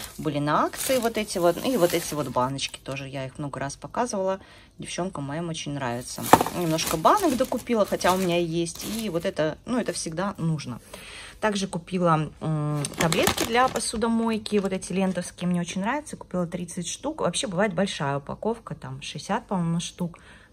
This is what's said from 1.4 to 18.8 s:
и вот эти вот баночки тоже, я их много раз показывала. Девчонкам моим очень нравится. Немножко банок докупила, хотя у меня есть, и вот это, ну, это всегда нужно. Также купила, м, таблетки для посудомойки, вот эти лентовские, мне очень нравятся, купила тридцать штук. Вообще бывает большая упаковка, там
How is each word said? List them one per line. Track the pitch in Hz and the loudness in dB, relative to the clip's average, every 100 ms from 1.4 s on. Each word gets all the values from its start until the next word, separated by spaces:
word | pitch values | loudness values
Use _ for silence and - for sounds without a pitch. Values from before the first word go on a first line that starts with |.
| 170 170 | 4 4
и | 262 240 | 2 4
вот | 170 | 4
эти | 165 - | 4 0
вот | 147 127 | -4 0
баночки | 123 127 139 - - | 2 2 0 -6 -8
тоже, | - 135 135 | -8 -8 -8
я | 135 131 | -8 -8
их | - | -6
много | 143 131 | -6 -4
раз | 139 - | -6 -8
показывала. | 143 214 240 202 190 190 - - - - | -6 -2 0 0 0 -2 -6 -20 -20 -14
Девчонкам | 156 - 185 151 | -8 -4 -4 -4
моим | 139 156 170 | -6 -4 -4
очень | 160 147 | -4 -4
нравится. | 143 127 120 127 - 117 - - 160 | -4 -2 -4 -6 -2 4 6 4 0
Немножко | 170 160 - 165 | 0 0 0 4
банок | 214 415 349 240 | 6 6 4 2
докупила, | 254 247 - 226 | 0 -2 0 2
хотя | 190 175 185 | 2 2 2
у | 185 | 4
меня | 185 175 | 4 2
есть, | 170 170 170 - 202 220 | 2 0 -2 -4 -8 -4
и | 214 | -2
вот | 165 | -2
это, | 190 185 156 - - | -2 0 -2 -2 -4
ну, | 240 | -2
это | 170 | 0
всегда | 170 170 165 196 - | -4 -4 -4 -4 -2
нужно. | 165 151 127 113 - - - - - - | -2 -2 -4 -10 -12 -16 -14 -16 -16 0
Также | 214 202 196 | 0 2 -2
купила, | 170 - 185 175 156 147 - | -4 -2 2 4 4 2 -4
м, | 156 151 147 147 143 - | -2 0 0 0 -2 0
таблетки | 170 180 320 - | 2 4 4 2
для | - 233 262 | 2 4 4
посудомойки, | 240 - 226 233 226 226 214 214 202 | 2 -2 0 2 2 2 0 0 0
вот | 190 | 2
эти | 185 - | -2 -2
лентовские, | 185 190 175 175 - 175 | 0 2 0 -6 -4 0
мне | 175 | 0
очень | 170 185 | 0 -2
нравятся, | 208 294 294 175 | 0 -2 -4 -12
купила | - 180 170 | -4 -2 -2
тридцать | 175 175 - 170 | -4 -6 -6 -6
штук. | - 269 311 | -6 -6 0
Вообще | 180 - 233 | 0 0 -2
бывает | 170 214 | 0 2
большая | 165 196 - 139 139 | 2 0 0 -2 -2
упаковка, | 147 131 214 233 - | -4 -4 -2 -4 -6
там | 160 | -10